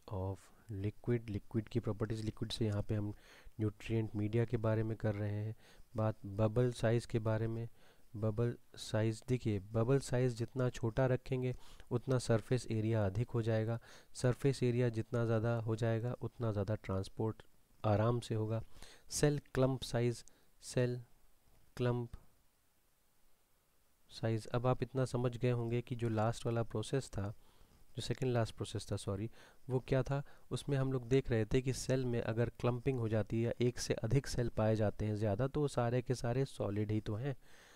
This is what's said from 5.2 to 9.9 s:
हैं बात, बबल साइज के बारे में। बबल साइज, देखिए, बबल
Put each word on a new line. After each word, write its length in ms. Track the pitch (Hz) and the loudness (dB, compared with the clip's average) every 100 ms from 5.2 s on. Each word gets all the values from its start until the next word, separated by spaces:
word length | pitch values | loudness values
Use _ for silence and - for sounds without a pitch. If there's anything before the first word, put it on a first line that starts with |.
| 104 | -2
हैं 240 | 104 107 110 - - - 110 | -2 -4 -6 -14 -20 -10 -2
बात, 200 | 110 - 101 | 0 0 -6
बबल 460 | 101 110 110 123 | 2 2 4 2
साइज 340 | 120 117 120 - | 2 2 2 2
के 140 | 120 | -2
बारे 280 | 107 110 113 | 0 0 0
में। 220 | 113 117 - - - - 107 | -2 -6 -10 -20 -20 -14 -2
बबल 420 | 110 107 120 - - - | -2 2 0 -2 -12 -16
साइज, 480 | - 110 113 104 - | -4 0 0 0 -2
देखिए, 320 | 127 117 104 | 0 0 -2
बबल 400 | 98 113 113 | -2 0 4